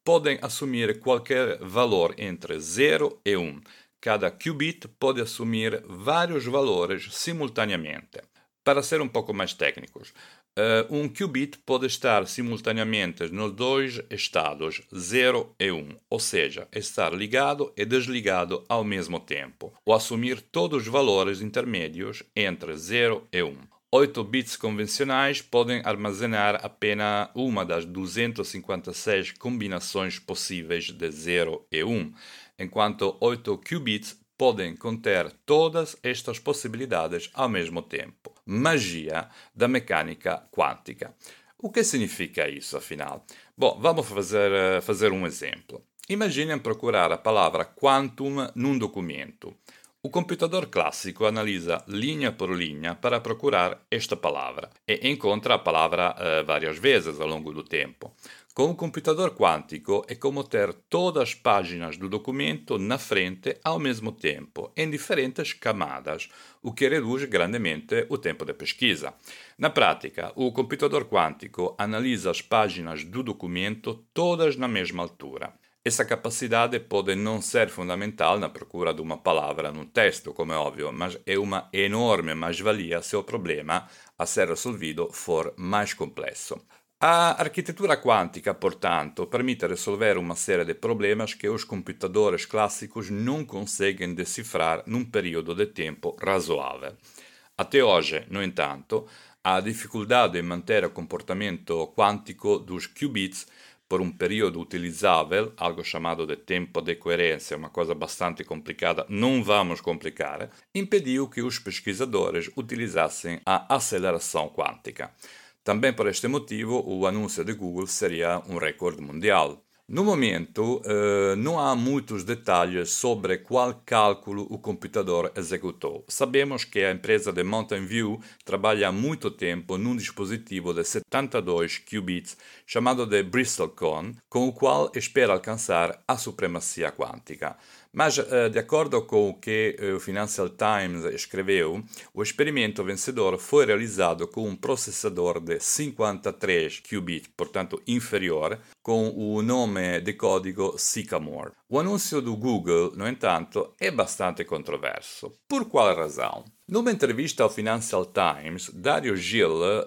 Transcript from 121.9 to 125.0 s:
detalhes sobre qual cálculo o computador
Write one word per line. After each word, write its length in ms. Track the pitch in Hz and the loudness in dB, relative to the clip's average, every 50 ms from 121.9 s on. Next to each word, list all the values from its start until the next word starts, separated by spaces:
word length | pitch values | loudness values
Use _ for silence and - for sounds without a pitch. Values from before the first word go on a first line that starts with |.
| 139 135 - - 110 95 87 | 2 0 0 -2 -6 -6 -4
detalhes 680 | 104 117 117 - 104 92 87 87 90 90 90 85 87 | -4 -6 -4 2 4 6 6 6 4 2 -2 -2 0
sobre 480 | - - - 123 113 101 95 92 92 90 | -2 0 2 2 0 2 2 0 0 0
qual 440 | - - 120 127 123 123 120 - _ | -2 0 2 2 2 2 -2 -6 _
cálculo 580 | - 123 110 104 104 98 - - 101 101 101 101 - | 2 4 6 6 6 4 2 -4 -8 -6 -6 -6 -6
o 80 | 110 - | -10 -8
computador 720 | - 110 98 - - 90 - 107 | -6 -6 -6 -6 -6 -2 -2 0